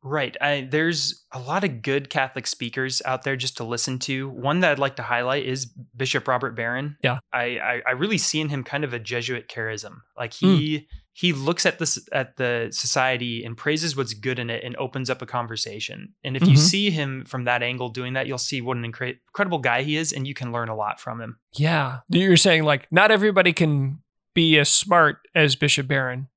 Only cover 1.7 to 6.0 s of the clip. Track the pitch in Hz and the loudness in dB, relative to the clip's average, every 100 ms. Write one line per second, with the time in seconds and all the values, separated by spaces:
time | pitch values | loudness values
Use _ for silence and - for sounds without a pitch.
1.7 | 120 110 139 139 151 131 - - - 120 | -4 -2 -2 -2 -2 -2 -4 -8 -6 -6
2.7 | 135 131 127 - 131 139 135 127 - 113 | -4 -4 -4 -4 -4 -4 -4 -4 -6 -6
3.7 | 120 - 127 - 131 135 123 131 165 180 | -4 -4 -4 -4 -6 -6 -6 -2 2 2
4.7 | 139 139 - 113 120 123 139 - 131 127 | 2 0 -2 -2 -2 0 -2 -2 -6 -6
5.7 | - 123 117 | -14 -20 -6